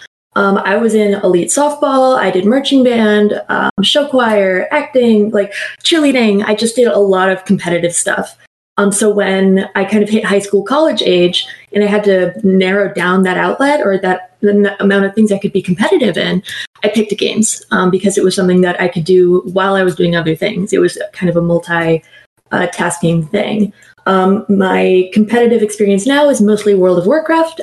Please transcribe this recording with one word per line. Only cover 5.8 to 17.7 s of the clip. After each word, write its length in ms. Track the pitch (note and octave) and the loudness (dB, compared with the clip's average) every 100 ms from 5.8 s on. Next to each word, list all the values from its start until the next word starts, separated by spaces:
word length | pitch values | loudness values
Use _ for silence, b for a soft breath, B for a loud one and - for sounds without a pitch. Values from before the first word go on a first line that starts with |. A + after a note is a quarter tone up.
cheerleading. 600 | - E4 C#4+ B3+ A3 G3+ | -2 2 2 2 2 0
I 120 | G#3+ G#3+ | 0 -2
just 200 | A3+ - | -2 0
did 140 | A#3 | 2
a 100 | G3+ | 2
lot 300 | G3+ F#3 F#3+ | 2 2 0
of 160 | F#3 - | -2 -2
competitive 500 | F3+ E3+ E3+ E3+ E3+ | -2 0 -2 -2 -2
stuff. 420 | - F#3+ - - b _ _ - | -4 -6 -8 -14 b _ _ -2
Um, 160 | G3+ | -2
so 180 | G3 G#3+ | 0 0
when 600 | G3+ F#3+ F#3+ G3 F#3+ - G3+ | 0 0 0 2 2 0 -4
I 100 | F#3+ | -2
kind 180 | G#3+ | 0
of 60 | G#3 | 0
hit 160 | G#3+ - | -2 0
high 140 | G3 | -2
school, 220 | - G3 | 0 -2
college 400 | G3 C#4+ D#4+ A3 | 0 0 0 0
age, 460 | - F3+ F3 - - B B | 0 2 2 -2 -8 B B
and 140 | G3+ G#3 | -2 0
I 20 | |
had 160 | G#3 | 0
to 300 | G3+ F#3 F3 - F#3+ | 2 2 0 -2 0
narrow 480 | F#3+ F#3 G3+ G3 | 2 2 0 -2
down 300 | E3+ F3+ F#3+ | -2 0 0
that 140 | F#3 F3 | 0 0
outlet 420 | B3 B3 C#4 D4 | -2 0 0 0
or 180 | G3+ F#3+ | 0 0
that, 360 | F#3 F#3 - _ | -2 -4 -8 _
the 80 | G#3 | 0
n-, 260 | G3+ G3+ - | 2 2 0
amount 240 | G3 G3 G3 | 0 2 0
of 100 | A3 | 0
things 160 | G#3+ | 0
I 80 | F#3+ | 0
could 140 | G3+ | -2
be 80 | F#3+ | -4
competitive 560 | F3+ F3+ C#4+ F#4+ A3 F#3+ | -2 -2 0 2 0 -2
in, 260 | F3+ F3+ - B B _ | -2 -4 -6 B B _
I 60 | G#3 | -2
picked 280 | A3+ G#3+ G3 | -2 -2 -2
games, 460 | F3 - - - - | -2 0 -2 -4 -6